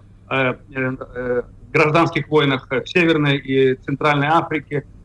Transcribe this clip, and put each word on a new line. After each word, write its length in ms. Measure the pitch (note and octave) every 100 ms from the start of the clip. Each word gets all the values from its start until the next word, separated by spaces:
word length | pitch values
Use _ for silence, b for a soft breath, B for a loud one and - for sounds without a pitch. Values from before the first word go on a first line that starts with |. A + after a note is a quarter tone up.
| - - -
э, 220 | C3+ C3 A#2+ - C3+
э, 200 | C3 C3 C3 B2
э, 260 | B2 B2 - - -
гражданских 540 | D3 D3+ E3 D#3+ D#3 C#3+
войнах, 380 | D3+ C#3+ C3 -
э, 100 | E3+
в 80 | -
Северной 480 | F3+ E3 D#3 D3 C#3
и 380 | C3+ C3+ C3 C3
Центральной 520 | - C#3 D3+ C#3+ C#3+
Африке, 560 | E3 E3 D#3 - D3 - -